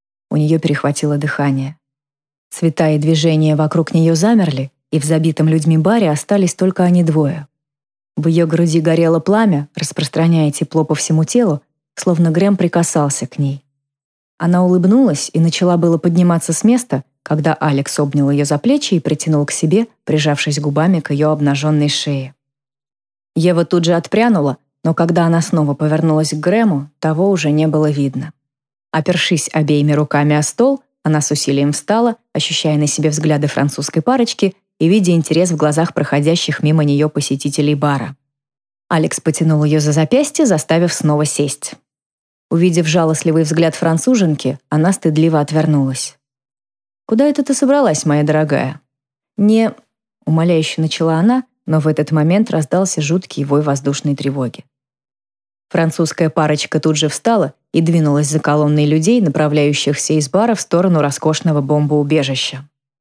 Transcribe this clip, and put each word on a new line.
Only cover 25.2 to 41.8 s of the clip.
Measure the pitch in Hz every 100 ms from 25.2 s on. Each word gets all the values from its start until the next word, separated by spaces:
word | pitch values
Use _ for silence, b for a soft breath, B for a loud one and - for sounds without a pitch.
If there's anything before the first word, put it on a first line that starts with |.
| 165
она | 165
снова | 160 165 147 139
повернулась | 151 156 160 156 156
к | 156
Грэму, | 170 214 226 147 147 _
того | 160 156 196
уже | 185 147
не | 151 156
было | 151 151
видно. | 143 139 135 156 - _ _ _ _ _
Опершись | 156 151 180 - 160 -
обеими | 160 151 147 147
руками | 147 151 147 147 147
о |
стол, | 151 - 254 277 _ _
она | 160 156
с | 143
усилием | 147 - 139 143
встала, | 143 - 220 240 226 _
ощущая | - - 165 156 151
на | 147
себе | - 151
взгляды | 151 156 147 147
французской | - 143 - 147 165
парочки | 156 262 240 - 190 - _ -
и | 165
видя | 214 180
интерес | 170 147 160 180
в | 160
глазах | 151 147 165
проходящих | - 147 147 147 170 - -
мимо | 147 160
неё | 147 143 151
посетителей | 151 139 135 143 143 147 147
бара. | 147 139 123 - _ _ _ _ _ _ -
Алекс | 165 156 -
потянул | - 151 160 151
её | 151 156
за | 147
запястье, | 147 156 254 294 - 285
заставив | 160 - 170 175
снова | - 151 147
сесть. | 151 - 147 - - -